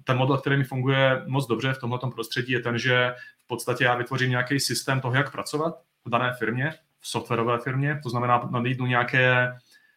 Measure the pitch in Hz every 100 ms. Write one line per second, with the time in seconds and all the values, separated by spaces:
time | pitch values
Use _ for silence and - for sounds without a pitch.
0 | - 127 131 135 143 139 135 131 127 135
1 | 135 131 - 131 135 113 131 127 117 123
2 | 131 117 113 135 127 123 120 117 127 123
3 | 123 - - _ - 120 - 117 127 123
4 | 120 131 127 123 123 139 - 120 - 131
5 | 127 131 143 - - 147 165 165 _ _
6 | 113 117 123 123 110 123 147 165 _ _
7 | - 117 - 117 113 120 135 131 143 147
8 | 123 120 123 120 123 123 120 131 127 123
9 | 120 131 127 123 123 123 _ _ _